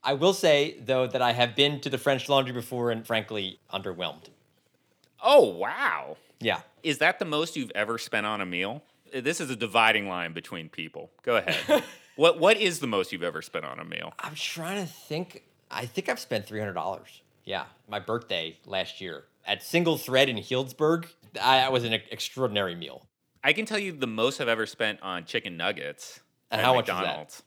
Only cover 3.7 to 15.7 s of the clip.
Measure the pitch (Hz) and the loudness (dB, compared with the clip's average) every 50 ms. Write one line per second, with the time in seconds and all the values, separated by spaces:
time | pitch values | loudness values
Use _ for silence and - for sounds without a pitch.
3.7 | - 98 95 101 90 82 90 80 76 80 - - - _ _ _ _ _ _ _ | -10 -6 -6 -6 -6 -4 -6 -6 -6 -10 -18 -20 -20 _ _ _ _ _ _ _
4.7 | _ _ _ _ _ _ _ _ _ _ - 226 285 294 - 107 90 82 95 113 | _ _ _ _ _ _ _ _ _ _ 4 8 8 8 8 8 2 -2 -4 -4
5.7 | 156 220 277 - 90 73 67 67 78 - _ _ _ _ 113 113 92 - - - | -2 -2 0 0 0 -2 -4 -8 -12 -16 _ _ _ _ -2 -2 -2 -2 -4 -14
6.7 | _ _ - 160 143 - 151 170 185 - 196 165 151 151 160 160 - 156 127 107 | _ _ -4 -4 0 2 2 2 2 2 -4 -2 0 -2 -2 -2 -4 -8 -8 -6
7.7 | - 101 107 104 117 113 - - - 110 104 107 107 104 98 90 87 87 92 101 | -2 -4 -2 -2 -2 -6 -6 -4 -2 -2 -2 -2 -2 -2 -4 -4 -2 -4 -4 -4
8.7 | 120 151 - _ _ _ _ - - 131 117 139 170 - 170 131 131 107 117 110 | -6 -8 -14 _ _ _ _ -10 -10 -4 -4 -4 -4 -4 -4 -6 -6 -6 -6 0
9.7 | 92 117 110 110 110 107 101 98 92 90 85 85 80 82 - - 98 87 80 78 | 4 6 6 6 6 4 0 -2 -4 -4 -6 -6 -8 -10 -12 -10 -12 -12 -12 -12
10.7 | - - 82 80 - - 80 - _ _ _ - 120 107 95 - 160 - - - | -10 -10 -12 -10 -10 -14 -16 -16 _ _ _ 2 2 2 4 2 -2 -2 2 4
11.7 | 311 240 - - - - - _ _ - 147 165 165 165 156 190 220 202 214 190 | 2 2 2 -2 -16 -20 -20 _ _ 4 6 6 6 6 6 6 6 6 4 0
12.7 | 175 143 139 123 107 98 92 - - 90 85 87 78 85 82 - - 85 80 69 | 0 -2 -4 0 0 0 0 0 -4 -4 -4 -4 -4 -6 -12 -8 -8 -8 -6 -6
13.7 | 64 - 82 82 82 80 80 80 - - - 160 151 156 - - - 165 160 170 | -10 -10 -12 -10 -8 -8 -10 -10 -12 -10 -12 -10 -8 -8 -8 -8 -8 -8 -8 -6
14.7 | 196 208 190 160 - - - - 151 156 143 - - - _ _ _ _ _ _ | -6 -6 -6 -8 -10 -16 -12 -8 -8 -8 -8 -8 -12 -20 _ _ _ _ _ _